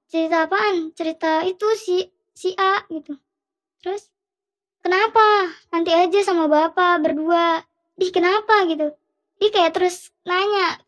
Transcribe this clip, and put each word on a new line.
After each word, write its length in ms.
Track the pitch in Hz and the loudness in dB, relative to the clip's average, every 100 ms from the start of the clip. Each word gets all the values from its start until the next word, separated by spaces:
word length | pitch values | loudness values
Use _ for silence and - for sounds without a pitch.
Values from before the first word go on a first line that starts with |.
| _ | _
"Cerita 400 | 330 320 330 320 | -4 -2 -2 -2
apaan?" 460 | 392 427 359 320 | -2 0 -2 -4
"Cerita 500 | - 320 320 320 311 359 | -8 -8 -4 -2 -2 -2
itu 180 | 370 415 440 | -2 -2 -2
si, 260 | - 359 370 _ _ - | -2 -4 -4 _ _ -10
si 160 | 359 370 | -6 -2
A," 240 | 381 403 - | 0 -2 -4
gitu. 240 | 320 294 277 _ _ _ _ _ _ | -12 -12 -16 _ _ _ _ _ _
Terus, 320 | 359 403 - _ _ _ _ _ _ _ | -8 -8 -10 _ _ _ _ _ _ _
"Kenapa? 680 | 349 370 440 440 427 415 370 - _ | -2 0 2 4 4 4 0 -6 _
Nanti 180 | 339 339 | -4 0
aja 300 | 330 359 392 | 2 2 2
sama 240 | 403 349 311 | 2 0 2
bapak 560 | 302 320 339 359 349 | 2 2 2 2 2
berdua." 600 | 311 302 320 339 339 330 - _ _ - | 0 -2 0 0 2 -2 -6 _ _ -6
"Ih, 140 | 370 | -2
kenapa?" 560 | 370 349 415 427 427 359 | 0 2 0 2 2 2
gitu. 220 | 311 302 302 _ _ _ - | -2 -4 -6 _ _ _ -4
Dia 140 | 415 | 0
kayak 220 | 415 330 330 | 2 0 2
terus 380 | 359 - - _ | -2 -4 -16 _
nanya, 560 | - 359 403 403 349 - | -6 -2 0 0 -2 -4